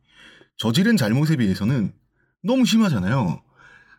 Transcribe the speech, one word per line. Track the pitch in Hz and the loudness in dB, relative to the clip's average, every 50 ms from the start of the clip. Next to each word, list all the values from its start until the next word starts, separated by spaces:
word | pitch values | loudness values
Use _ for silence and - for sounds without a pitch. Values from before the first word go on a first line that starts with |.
| _ _ _ - - - - - - _ _ | _ _ _ -20 -20 -20 -20 -20 -20 _ _
저지른 | - - 113 117 160 196 233 233 | -6 -4 -2 0 2 2 2 2
잘못에 | 180 123 101 113 135 156 156 160 | 2 2 0 0 0 0 0 0
비해서는 | 135 117 98 92 92 101 110 143 131 98 - - _ _ _ _ _ _ _ _ _ | 0 0 0 0 -2 -2 -2 -2 -2 -2 -4 -8 _ _ _ _ _ _ _ _ _
너무 | - 185 262 262 247 | -4 -2 0 0 2
심하잖아요. | 170 196 226 226 190 143 101 90 95 123 139 113 85 73 - - _ _ _ - - - - _ _ - | 2 2 2 2 2 0 -2 -2 0 0 0 0 -2 -4 -8 -12 _ _ _ -20 -20 -20 -20 _ _ -20